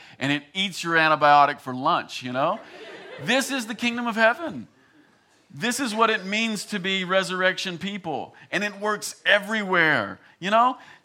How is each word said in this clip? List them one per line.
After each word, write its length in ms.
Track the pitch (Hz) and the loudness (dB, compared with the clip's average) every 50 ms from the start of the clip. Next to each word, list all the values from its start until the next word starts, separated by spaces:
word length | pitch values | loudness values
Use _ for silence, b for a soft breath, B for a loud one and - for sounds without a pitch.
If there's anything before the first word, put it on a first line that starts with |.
| B B B - | B B B -4
and 140 | 131 139 143 | -2 -2 -2
it 100 | 147 139 - - | -2 -4 -6 -6
eats 280 | 190 196 202 160 - - | -4 -4 -4 -4 -6 -4
your 120 | 170 165 | 0 4
antibiotic 640 | 165 160 156 156 147 151 147 147 143 143 139 139 - | 4 4 4 4 6 6 8 8 8 8 6 2 -2
for 140 | - 131 127 | -8 -8 -6
lunch, 480 | 127 135 160 175 139 - - - - 127 | -2 0 0 0 0 -2 -6 -10 -12 -10
you 100 | 127 123 | -6 -4
know? 280 | 131 147 170 208 233 B B B B B B B B B - - - 139 | -2 -2 -2 -2 -4 B B B B B B B B B -18 -16 -10 -4
This 260 | 175 240 269 247 254 | -2 0 0 0 -2
is 160 | 277 269 220 | -4 -6 -6
the 80 | 214 233 | -6 -6
kingdom 320 | - 240 240 233 240 240 | -4 -4 -4 -4 -4 -4
of 80 | 233 202 | -4 0
heaven. 540 | 226 226 220 - 339 339 294 175 123 98 - b b b b b b b b b b b b b _ _ _ | 2 4 2 2 0 -4 -10 -10 -10 -14 -16 b b b b b b b b b b b b b _ _ _
This 300 | - 139 185 240 233 269 | -10 -6 -4 -4 -2 -2
is 140 | 277 226 208 | -4 -2 0
what 160 | 220 226 214 | 2 2 2
it 160 | 220 202 185 | 2 0 -2
means 400 | 190 208 220 226 226 214 190 - | -4 -4 -2 -2 -2 -4 -6 -6
to 120 | - 208 202 | -8 -6 -6
be 260 | 175 196 190 190 185 | -4 -2 -2 -2 -2
resurrection 760 | 175 185 190 185 165 185 180 185 185 175 - - 190 175 156 | 0 0 0 0 0 -2 0 0 0 0 -2 -4 -8 -8 -6
people, 560 | 185 196 202 196 175 165 143 113 85 - B B B B - | -6 -8 -8 -8 -8 -8 -8 -8 -8 -10 B B B B -4
and 100 | 180 208 | -4 -4
it 160 | 208 196 196 | -4 -6 -4
works 340 | 202 214 208 208 - - - - - | -4 -4 -4 -4 -6 -10 -12 -4 2
everywhere, 920 | 175 196 208 190 202 220 220 208 185 180 175 160 156 147 120 101 98 95 b b b b b | 4 4 4 2 0 -4 -4 -2 2 2 4 4 4 4 2 0 -2 -6 b b b b b
you 100 | 165 196 | -2 2
know? 260 | 214 226 240 254 - B B B B B | 2 4 4 2 0 B B B B B